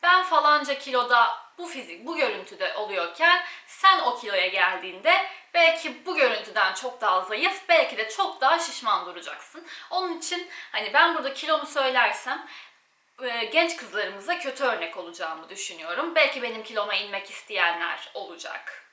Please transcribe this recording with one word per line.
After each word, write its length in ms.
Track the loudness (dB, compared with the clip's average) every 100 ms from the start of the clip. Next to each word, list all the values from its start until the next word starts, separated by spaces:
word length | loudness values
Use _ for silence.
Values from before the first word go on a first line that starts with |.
Ben 200 | 8 6
falanca 560 | 6 4 6 4 2 -4
kiloda 600 | 0 0 4 6 4 2 -10 _
bu 80 | -10
fizik, 400 | -10 -10 -12 -8
bu 100 | 0
görüntüde 600 | 0 -2 -10 -6 -6 -4
oluyorken 680 | -4 -2 -4 2 4 4 0 -12 -14
sen 320 | 4 6 6
o 200 | 4 -2
kiloya 280 | -2 0 0
geldiğinde 800 | 2 2 2 -8 -2 2 2 2 -8 _
belki 520 | 4 4 4 -4 -8 -6
bu 100 | 2
görüntüden 580 | 4 2 -4 0 0
çok 260 | 0 -8 -2
daha 200 | 0 0
zayıf, 420 | 0 -2 -2 -2 4
belki 280 | 4 4 0
de 120 | -6
çok 320 | -2 -4 2
daha 180 | 2 2
şişman 480 | 0 -4 0 0 -2
duracaksın. 600 | -12 -12 -12 -14 -16 -16 -18 -6
Onun 280 | -4 -4 -4
için 320 | -6 -6 -8 -14 -8
hani 200 | -6 0
ben 220 | 4 4
burada 200 | 2 -4
kilomu 320 | -6 -2 -2 0
söylersem, 800 | -2 0 4 2 2 -4 -6 -8 -18 -20 _ _ _ _ _
e, 220 | -6 -4
genç 320 | 0 2 2 -2
kızlarımıza 600 | -6 -4 -4 -6 -6 -4
kötü 260 | -4 -2
örnek 320 | -2 -2 -6 -10
olacağımı 520 | -12 -10 -8 -10 -12
düşünüyorum. 680 | -10 -10 -10 -8 -4 0
Belki 280 | 2 2 0
benim 200 | -6 -8
kiloma 320 | -6 -6 -2
inmek 360 | -4 -4 -8 -10
isteyenler 800 | -12 -6 0 0 0 -4 -6 -10
olacak. 680 | -12 -12 -12 -10 -10 -12 -16 -20